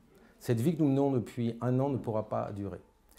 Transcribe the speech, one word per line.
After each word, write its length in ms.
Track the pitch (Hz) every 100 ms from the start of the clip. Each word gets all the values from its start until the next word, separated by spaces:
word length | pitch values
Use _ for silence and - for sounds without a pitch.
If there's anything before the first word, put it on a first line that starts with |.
| _ - - _
Cette 200 | - 117
vie 160 | 135 160
que 60 |
nous 80 | 147
menons 220 | 135 139
depuis 440 | 131 104 - 117 -
un 180 | 120 127
an 80 | 139
ne 100 | 120
pourra 300 | - 107 104
pas 240 | 113 117
durer. 280 | 104 98 90 - _ _